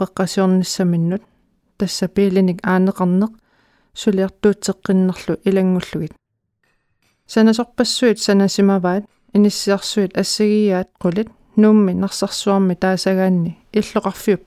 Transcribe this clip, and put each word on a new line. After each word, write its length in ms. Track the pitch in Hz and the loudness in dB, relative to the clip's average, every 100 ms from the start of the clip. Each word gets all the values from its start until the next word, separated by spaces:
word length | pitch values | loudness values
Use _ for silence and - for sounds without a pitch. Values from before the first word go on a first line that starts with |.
қеққасиорниссаминнут. 1200 | 190 - 185 - 190 185 180 - 180 170 170 196 _ _ _ _ _ - | -8 -4 -4 0 2 2 0 -2 -2 0 -2 -4 _ _ _ _ _ -8
Тасса 280 | 185 - 185 | -6 -4 -4
пиилиник 500 | 202 202 185 185 175 - | 0 0 2 0 0 -2
аанеқарнеқ 640 | 185 185 190 180 185 220 - _ _ _ _ _ | 0 0 0 0 0 -2 -6 _ _ _ _ _
сулиартуутсеққиннерлу 1400 | - 226 190 190 _ 208 196 - - - 190 185 175 - 160 | -6 -2 -2 -4 _ 0 0 -4 -6 0 0 0 -2 -6 -4
илангуллугит. 680 | 208 190 185 185 - 151 151 - _ _ _ _ _ _ _ _ _ _ _ | 0 0 0 -2 -4 -8 -8 -12 _ _ _ _ _ _ _ _ _ _ _
Sanasorpassuit 920 | 226 220 226 233 - 226 - 247 208 | 2 4 2 -4 -4 -2 2 0 0
sanasimavait, 840 | - 196 196 - 196 196 175 190 202 _ _ | 2 2 2 2 2 2 0 -2 -6 _ _
inissiarsuit 840 | 202 208 - 196 196 - 220 190 - | 2 2 2 -2 -2 -2 -4 -2 -2
assagiyat 720 | 196 - 208 208 208 185 185 _ | -4 0 0 2 2 0 -4 _
qulit, 260 | 175 180 220 _ _ - | -4 -2 -6 _ _ 2
nuummi 380 | 214 214 190 | 4 6 4
narsarsuarmi 840 | 180 196 - 196 - 208 196 185 175 | 0 -4 -4 -6 -4 0 2 0 0
taasagaanni, 800 | 190 185 190 190 185 180 170 - _ | -2 0 0 0 2 0 -2 -8 _
illoqarfiup 720 | 214 - 214 190 - - 185 | -4 -2 -4 -4 -6 -2 -2